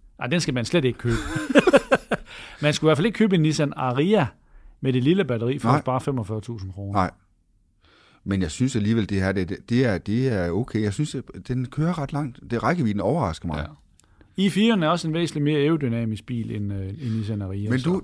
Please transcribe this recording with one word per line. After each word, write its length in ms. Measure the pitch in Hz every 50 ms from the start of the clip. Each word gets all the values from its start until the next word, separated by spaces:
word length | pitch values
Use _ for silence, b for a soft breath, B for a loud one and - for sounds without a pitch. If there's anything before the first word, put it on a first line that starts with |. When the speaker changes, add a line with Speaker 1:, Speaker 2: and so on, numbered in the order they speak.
| - - - -
Speaker 1:
ej, 60 | -
den 140 | 120 160 180
skal 140 | - - 131
man 100 | 127 113
slet 200 | - - 175 135
ikke 140 | 123 110 -
købe. 180 | - 120 117 110
<laughs> 1400 | - - 330 320 311 294 254 294 - 370 - - - - 269 - - - - - - - - - - - - - 147
Man 100 | 147 143
skulle 140 | - 151 156
i 20 |
hvert 60 | 156 135
fald 80 | 180
ikke 100 | 233 -
købe 180 | - 220 214 196
en 80 | 170 151
Nissan 300 | 156 151 147 151 143 151
Ariya 500 | - 131 127 123 135 151 190 214 202 147 104 - _ _ _ - - - - - _
med 120 | - 135 123
det 120 | 127 123
lille 200 | 147 180 196 185
batteri 340 | 127 123 113 117 120 139 135
for 100 | 104 117
Speaker 2:
Nej. 140 | 135 151 -
Speaker 1:
bare 180 | 131 127 127
femogfyrre 400 | - 147 135 127 104 90 110 107
tusind 320 | 101 - 117 107 98 95 90
kroner. 200 | 98 101 98 101 101
Speaker 2:
Nej. 100 | 92 - - - _ _ _ _ _ _ _ _ _ _ _ b b b b b b b b b b
Men 180 | 98 98 95 90
jeg 80 | 80
synes 260 | - - 127 135 -
alligevel, 320 | 113 101 107 113 113 101 -
det 120 | 101 95 95
her, 100 | 95 95
det, 160 | 98 92 85
det, 100 | - - - -
det 140 | 117 123 135
er, 140 | 120 98 82
det 300 | - - 104 120 131 135
er 220 | 113 95 87 87
okay. 320 | 85 98 120 - - 107 107
Jeg 100 | 104 101
synes, 220 | - 151 151 -
at 80 | 135 - - - 98 - -
den 180 | 127 127 127
kører 320 | 120 - 147 156 170 180 160
ret 140 | 139 131 -
langt. 280 | 143 139 127 117 - - 98
Det, 120 | 117 113 107
rækkevidden 380 | 120 175 175 135 107 101 101
overrasker 460 | 90 104 139 170 131 87 80 - -
mig. 120 | 87 76 76
Speaker 1:
Ja. 840 | 73 - 151 - _ _ _ _ _ _ _ _ - _ _ - 190
I 60 | 196
fireren 320 | 143 190 214 233 226 196 160
er 60 | 156
også 200 | 175 170 165 160
en 60 | 156
væsentligt 300 | 170 170 151 - 156 143
mere 140 | 147 151 147
aerodynamisk 680 | 139 151 165 156 143 120 117 117 117 110 110 104 -
bil 300 | - 127 117 110 113 110
end, 160 | 107 104 101 101
øh, 160 | 98 95 95
end 260 | 101 156 139 117 110
Nissan 260 | 113 104 104 110 104 101
Ariya, 280 | 92 95 101 104 107
Speaker 2:
Men 80 | 123 131
Speaker 1:
så 100 | 123 165
Speaker 2:
du, 120 | 185 190